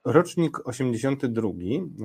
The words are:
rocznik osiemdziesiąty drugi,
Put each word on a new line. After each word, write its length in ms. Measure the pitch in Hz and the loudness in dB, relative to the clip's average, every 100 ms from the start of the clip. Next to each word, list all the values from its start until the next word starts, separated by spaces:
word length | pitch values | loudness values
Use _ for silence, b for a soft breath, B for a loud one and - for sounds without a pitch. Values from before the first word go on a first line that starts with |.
| 131 | 4
rocznik 600 | 127 175 - 160 - 135 | 4 4 0 -2 -2 -8
osiemdziesiąty 600 | 117 131 113 135 139 131 | -2 -2 0 -2 0 0
drugi, 560 | 113 110 90 90 143 170 - | 0 -2 -2 -2 -2 -4 -8